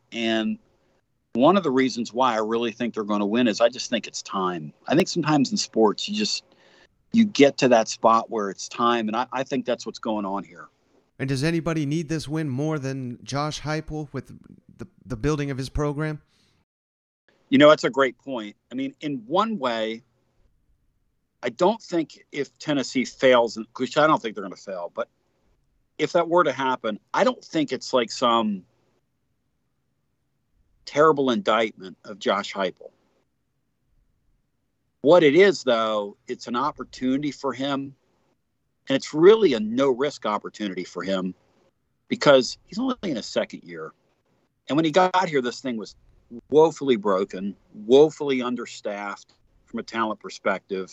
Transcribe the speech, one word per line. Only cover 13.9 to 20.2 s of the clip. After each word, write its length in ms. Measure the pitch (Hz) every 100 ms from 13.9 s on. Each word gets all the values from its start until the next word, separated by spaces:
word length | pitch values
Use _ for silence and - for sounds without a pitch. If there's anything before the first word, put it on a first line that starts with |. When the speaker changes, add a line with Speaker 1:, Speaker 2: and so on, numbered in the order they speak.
| 151 151
Speaker 2:
with 220 | 135 - - - - _ -
the, 80 | 110 _ 95
the 100 | 117
building 360 | 139 151 143
of 60 | 131
his 120 | 131
program? 500 | 143 147 143 156 151 - _ _ _ _ _ _ _ _ _ _ _ _
Speaker 1:
You 100 | 135
know, 100 | 147
that's 140 | 151
a 80 | 160
great 260 | 120 135 -
point. 380 | - 127 104 - _
I 40 | 123
mean, 200 | 135 -
in 220 | 156 139 110
one 320 | 175 226 202
way, 420 | 131 113 110 113 - _